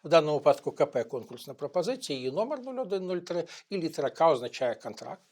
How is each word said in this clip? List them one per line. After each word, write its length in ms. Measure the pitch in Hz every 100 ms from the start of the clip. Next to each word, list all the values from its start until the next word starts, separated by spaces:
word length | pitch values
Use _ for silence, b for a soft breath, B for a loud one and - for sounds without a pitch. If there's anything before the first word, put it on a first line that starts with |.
В 60 | 156
даному 280 | 165 151 147
випадку 340 | 147 135 143
К 140 | -
П 180 | 139 127
конкурсна 500 | 113 127 110 120 -
пропозиція, 640 | 127 143 180 196 262 - 135
її 120 | 127
номер 280 | 147 233 294
нуль 360 | 254 254 220
один 120 | 196 185
нуль 100 | 180
три 260 | 175 170 165 B _
і 80 | 202
літера 320 | 160 - 156
К 200 | - 165
означає 460 | 131 120 - 127
контракт. 460 | 113 117 - - - _